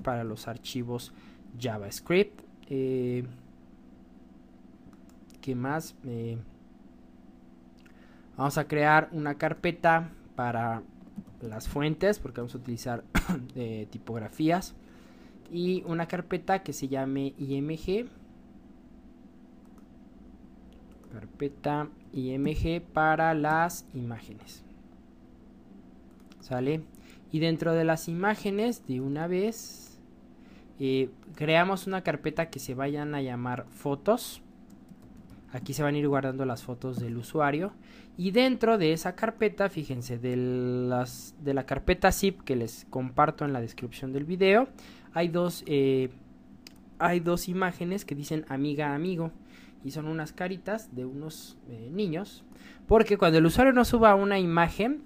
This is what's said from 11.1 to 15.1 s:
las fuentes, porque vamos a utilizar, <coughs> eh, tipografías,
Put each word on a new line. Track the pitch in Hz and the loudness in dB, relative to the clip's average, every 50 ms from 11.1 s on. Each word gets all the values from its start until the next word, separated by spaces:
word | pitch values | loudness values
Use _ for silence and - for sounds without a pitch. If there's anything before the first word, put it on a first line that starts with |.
| - - - - - - | -16 -16 -16 -16 -16 -14
las | - 113 110 110 - - | -12 -12 -10 -10 -8 -6
fuentes, | - 143 147 156 156 151 180 196 208 - | -4 -2 0 -2 0 2 2 2 2 0
porque | - 127 117 - | -4 -10 -8 -8
vamos | 120 120 - | -10 -8 -10
a | 123 | -10
utilizar, | 123 - 120 113 - 131 120 113 - - - - - - | -8 -8 -8 -6 -6 -6 -6 -6 -6 -4 -2 -2 0 0
<coughs> | 180 135 123 127 - | -2 -4 -6 -10 -10
eh, | 127 120 113 110 107 107 - | -8 -8 -6 -6 -8 -10 -10
tipografías, | - 113 - - 113 113 110 101 - - 156 156 170 185 185 - - - - - - - - - | -12 -14 -10 -10 -8 -8 -8 -8 -4 -2 0 2 2 0 -2 -6 -14 -18 -20 -20 -20 -20 -20 -20